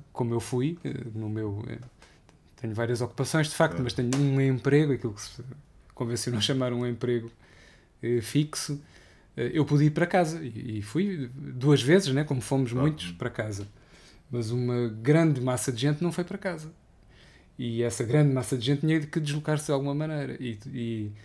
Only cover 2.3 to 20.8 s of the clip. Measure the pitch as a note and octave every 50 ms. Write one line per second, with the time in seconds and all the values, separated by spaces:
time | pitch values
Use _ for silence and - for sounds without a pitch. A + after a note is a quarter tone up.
2.3 | - _ _ _ _ - - A2+ A2 G#2+ A#2 A2 B2 A2 A#2+ A#2+ - - C3+ -
3.3 | - D#3+ D3+ D3+ - - E3 D#3+ E3 - B2+ A#2+ - - B2 A#2+ B2+ C#3 C#3+ C#3
4.3 | C3+ C3+ C3+ C3+ C3 B2 - C#3+ C#3 D3 D#3 D3 C3 A#2+ - A#2 G2+ G2+ - -
5.3 | - - A#2+ C3 - - - _ - - - - - - B2+ A#2 A#2+ A2+ - B2+
6.3 | A#2+ A2 G#2 - C#3 C3 B2+ B2 B2 A#2+ B2 B2 A#2+ G#2+ - B2 A#2+ A#2 A2+ A#2
7.3 | - _ - - - - - - - - _ _ _ - - A2+ A#2+ A#2+ G#2 -
8.3 | - C#3+ D3+ D3+ - - - - D3 C#3+ - - - - - - - - _ _
9.3 | - - A#2 A#2+ - D#3+ C#3+ - D3 D3 D3 D3+ D3 D#3+ E3+ E3+ - F#3 F3 D#3
10.3 | D#3+ E3 D#3+ B2+ A2 G#2+ - B2+ A2 G#2+ G#2 - - D#3+ G3 G#3 F#3+ D#3+ C3 A#2+
11.3 | B2+ C#3 D3 C#3 C3 B2+ B2 D3 D3 C3+ A2+ C3 E3 G3 F#3+ C#3+ C3 C#3 D#3 -
12.3 | C#3+ B2+ - - C#3 C3+ C3+ A#2 A#2 B2+ C#3 D#3 D3+ D3+ - F3 F3 - - A#2+
13.3 | - - A2 G#2+ G#2 G2+ G2+ G#2 - - - - - - - - - - - -
14.3 | C3 A#2+ A2+ G#2+ A#2+ B2 B2 B2 B2 A#2+ A#2+ A#2 G#2+ A2 A2+ C3 D3+ E3 E3 D#3+
15.3 | D3 B2+ A#2+ C3 B2+ B2 - - B2 A2 B2+ D3 D3+ D3 F3 F3 E3 - F3 F3
16.3 | G3 G3 - F#3+ F3 D#3 D#3 D#3 - - _ _ _ _ - - - - - -
17.3 | - - - - _ - B2 A#2+ A#2 A#2 A#2 A#2+ G#2+ - B2+ G#2+ B2+ D3+ D3+ C#3+
18.3 | C3 C3 B2 - C#3+ B2+ A2 B2+ C#3+ C#3+ D#3 D#3 D#3+ D#3+ D3 D3 - E3 D#3 C#3+
19.3 | C#3+ D3+ D3+ - D3+ D3 D3 - D3 C3+ C#3 C#3 C#3 D3 D#3 D#3 D#3 D3 C#3 C3
20.3 | B2+ - C3 B2 A2 G#2 G#2 C3+ - A#2+